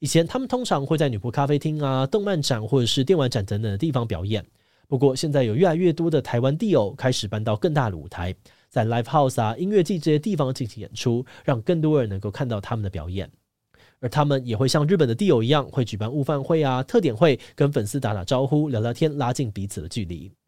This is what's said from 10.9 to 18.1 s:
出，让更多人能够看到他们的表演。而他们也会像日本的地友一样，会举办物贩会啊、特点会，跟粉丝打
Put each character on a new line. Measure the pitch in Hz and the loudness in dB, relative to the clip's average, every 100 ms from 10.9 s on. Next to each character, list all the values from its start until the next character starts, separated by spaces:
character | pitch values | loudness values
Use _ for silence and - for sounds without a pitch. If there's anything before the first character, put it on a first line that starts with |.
出， | - 123 120 127 - | -4 0 0 -2 -8
让 | - 120 | -4 -2
更 | 110 170 | 0 2
多 | 156 151 | 2 2
人 | 113 | 0
能 | 98 | -4
够 | 104 | -6
看 | - 131 | -4 -4
到 | 107 | -4
他 | - 117 | -4 -4
们 | |
的 | 98 | -4
表 | - 82 | -6 -6
演。 | 95 - _ _ _ _ _ _ _ | -6 -8 _ _ _ _ _ _ _
而 | 127 | -2
他 | 151 | 2
们 | 147 135 | 2 2
也 | 123 | 0
会 | 107 131 | 0 2
像 | 156 147 | 2 2
日 | 190 | 4
本 | 135 | 2
的 | |
地 | 113 202 | 2 4
友 | 123 | 4
一 | 117 | 4
样， | 147 127 | 2 0
会 | - | -2
举 | 117 104 | -2 -4
办 | 110 | -4
物 | 147 | -2
贩 | 139 143 | -2 -2
会 | 131 165 | 0 2
啊、 | 139 127 | 2 0
特 | 131 240 | 0 2
点 | 160 110 | 2 4
会， | 165 123 - | 2 2 -2
跟 | - 143 | 0 0
粉 | 143 101 | 0 -2
丝 | 143 | -2
打 | 113 | -2